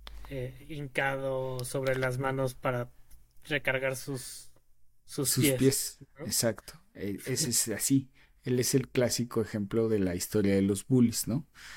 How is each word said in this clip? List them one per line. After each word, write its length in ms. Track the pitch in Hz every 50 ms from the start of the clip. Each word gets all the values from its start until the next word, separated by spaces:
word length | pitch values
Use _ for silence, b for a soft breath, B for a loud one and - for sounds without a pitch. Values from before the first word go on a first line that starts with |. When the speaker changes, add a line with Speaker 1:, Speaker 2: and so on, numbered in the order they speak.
| - - - - - -
Speaker 1:
eh, 360 | 139 131 123 127 127 - 143 147
hincado 960 | 160 143 147 131 - 151 139 135 139 135 135 135 131 131 131 131 127 127 123
sobre 320 | - - 139 131 131 131 131
las 220 | 131 127 123 127
manos 360 | 139 135 135 135 135 127 127
para 360 | - - 135 123 123 120 - - - - - - - - _ _ - -
recargar 500 | - 151 139 - 139 131 131 135 135 135 131
sus, 540 | - - 139 123 - - - - - - - - _ _ - - - - _ - _
sus 260 | - - - 135 -
Speaker 2:
Sus 220 | - 131 131 139 131
Speaker 1:
pies, 0 |
Speaker 2:
pies, 460 | 123 127 131 123 - - - - - - _ _ -
Speaker 1:
¿no? 60 | 147
Speaker 2:
exacto. 480 | 107 - - - 117 107 - - - - - - _ _
Eh, 260 | - 90 101 98 - -
ese 240 | 131 131 120 156 127
es 160 | 113 - - 113
así. 400 | 101 - - - 139 139 135 - b b b b b b -
Él 160 | 127 127 127
es 140 | 120 - -
el 140 | 135 120 -
clásico 520 | - 131 123 117 - - 120 120 - 117
ejemplo 480 | 107 - - 107 101 98 - 117 113 110
de 100 | 110 101
la 160 | 95 92 87
historia 400 | 90 - - - 107 98 98 98
de 60 | 98
los 260 | 98 98 101 95 - -
bullies, 400 | 131 127 120 113 110 - - -
¿no? 200 | 110 - - _ B B B B B